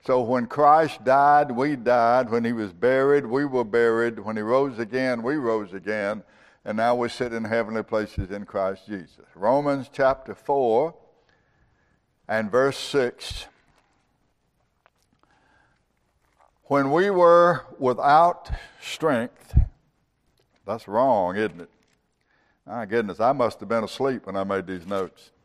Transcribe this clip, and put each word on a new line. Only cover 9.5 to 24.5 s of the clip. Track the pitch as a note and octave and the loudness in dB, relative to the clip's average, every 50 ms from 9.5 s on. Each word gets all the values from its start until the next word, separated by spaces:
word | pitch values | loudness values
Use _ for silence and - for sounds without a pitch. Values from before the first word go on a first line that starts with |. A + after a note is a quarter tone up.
| B2+ C#3+ D3 C#3+ C#3 C#3 B2 - | 0 2 0 -2 -4 -4 -6 -12
chapter | - - C3+ C3 C3+ - - - G2+ | -4 0 0 0 0 0 -8 -16 -16
four | - _ - C#3+ C#3 C3 A#2 A2 A#2+ D3+ E3 E3+ _ _ _ _ _ _ _ _ _ _ _ _ _ _ _ _ _ _ _ _ _ _ _ _ _ _ - | -12 _ -4 -2 0 0 2 2 0 0 -2 -6 _ _ _ _ _ _ _ _ _ _ _ _ _ _ _ _ _ _ _ _ _ _ _ _ _ _ -4
and | G#2+ A2 A2 G2+ | -4 -4 -4 0
verse | G2 B2+ C3+ C#3 C3 | 0 2 2 2 -2
six. | - - - - C#3+ B2 A#2+ - - - - - - - - _ _ _ _ _ _ _ _ _ _ _ _ _ _ _ _ _ _ _ _ _ _ _ _ _ _ _ _ _ _ _ _ _ _ _ _ _ _ _ _ _ _ _ _ _ _ _ _ _ _ _ _ _ _ _ _ _ _ _ _ _ _ _ | -4 -10 -2 0 0 0 0 -4 -10 -16 -14 -14 -14 -16 -18 _ _ _ _ _ _ _ _ _ _ _ _ _ _ _ _ _ _ _ _ _ _ _ _ _ _ _ _ _ _ _ _ _ _ _ _ _ _ _ _ _ _ _ _ _ _ _ _ _ _ _ _ _ _ _ _ _ _ _ _ _ _ _
"When | _ C#3 C#3 C#3 C3+ | _ 0 0 2 2
we | D3 E3+ F#3+ G3+ | 2 2 2 2
were | G3 F3+ F3 E3+ E3+ E3+ F3 F3 D#3+ C3+ - - - - | 4 6 8 8 8 8 8 6 4 0 -6 -16 -10 -2
without | C#3+ B2+ B2 - - C#3+ C#3+ D#3 E3+ F3 F3 - - - - - - - _ - | 0 0 0 2 4 6 6 6 6 4 2 -4 -10 -10 -10 -10 -10 -18 _ -18
strength," | - - - - D#3+ D#3+ C#3 A#2 A#2 - _ _ - - - - - - _ _ _ _ _ _ _ _ _ _ _ _ _ _ _ _ _ _ _ | -14 -14 -8 -2 -2 0 0 0 -2 -6 _ _ -20 2 2 2 2 2 _ _ _ _ _ _ _ _ _ _ _ _ _ _ _ _ _ _ _
that's | F#2 G#2 A2+ - | -10 -10 -10 -10
wrong, | G2 G2+ A2+ C3 C#3 A#2+ G#2 F2+ F2+ F#2 | -4 0 0 2 2 2 2 0 -2 -2
isn't | G#2 A2 G2+ D#2 E2+ | -2 -4 -4 -4 -12
it? | E2+ _ _ _ _ _ _ _ _ _ _ _ _ _ _ _ _ _ _ _ _ | -20 _ _ _ _ _ _ _ _ _ _ _ _ _ _ _ _ _ _ _ _
My | C#3+ G#2+ A#2+ A2 | -14 -12 -12 -8
goodness, | F#2+ G#2+ A#2+ A2 G2+ F2 - | -2 -2 -2 -2 -2 -4 0
I | A2 B2 | 0 0
must | C#3+ C#3 A#2+ A2 - - | 2 2 0 -2 -2 -8
have | G#2+ G2 | -6 -4
been | A2+ A#2 G#2 | -4 -4 -4
asleep | F#2+ - - C3 C3+ B2+ G#2 - | -6 -6 -4 -4 -4 -4 -6 -10
when | G2 G2 | -8 -6
I | G2 F#2+ | -6 -4
made | G2 | -2